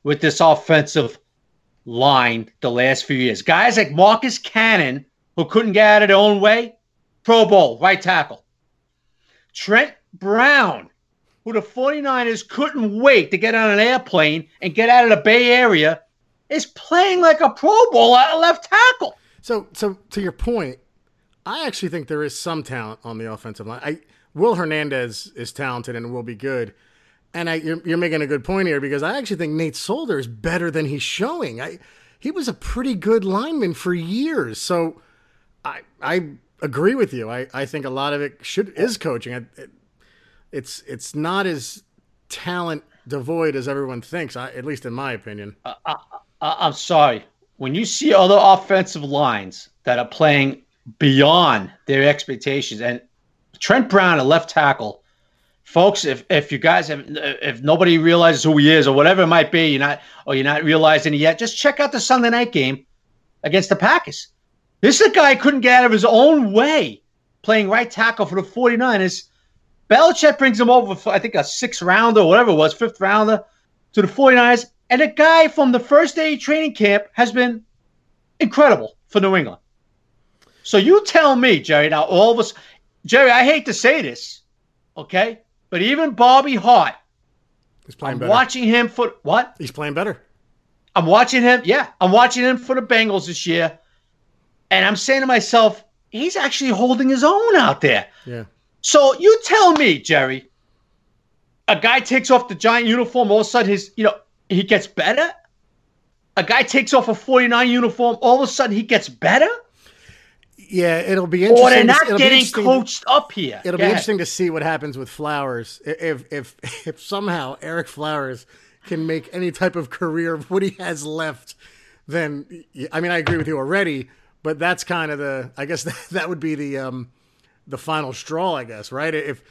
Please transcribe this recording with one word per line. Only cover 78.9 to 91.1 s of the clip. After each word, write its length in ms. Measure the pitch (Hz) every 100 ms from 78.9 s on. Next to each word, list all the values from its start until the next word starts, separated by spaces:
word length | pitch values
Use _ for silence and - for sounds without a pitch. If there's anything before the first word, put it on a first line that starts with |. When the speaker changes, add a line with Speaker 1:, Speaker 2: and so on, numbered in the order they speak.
| _ _
Speaker 1:
for 120 | 208
New 160 | 190 185
England. 240 | 120 87 _ _ _ _ _ _ _ _ _ _
So 140 | - 208
you 260 | 226 403 403
tell 300 | 330 294 254
me, 240 | 254 165
Jerry, 300 | - 147 151
now 140 | 151
all 280 | 160 185 220
of 80 | 233
us, 140 | 220 - - _ _ _ -
Jerry, 240 | 247 262
I 140 | 240
hate 220 | 262 311 254
to 80 |
say 280 | - 233 311
this, 400 | 151 117 - - _ _ _ _ _ -
okay? 460 | 143 185 226 220 _ _ -
But 120 | 175
even 300 | 214 285 311
Bobby 440 | 226 247 262 277 233
Hart, 380 | 208 233 143 - _ _ _ _ _ _ _ _ -
Speaker 2:
He's 100 | -
playing 180 | 120
Speaker 1:
I'm 60 | 123
Speaker 2:
better. 100 | 123
Speaker 1:
watching 340 | 226 254 254
him 240 | 226 240 233
for, 280 | - 233 -
what? 320 | 143 202 254 -
Speaker 2:
He's 120 | 139
playing 220 | - 147
better. 280 | 147 202 - _ _ _ _ _ _ _ 185
Speaker 1:
I'm 100 |
watching 360 | 165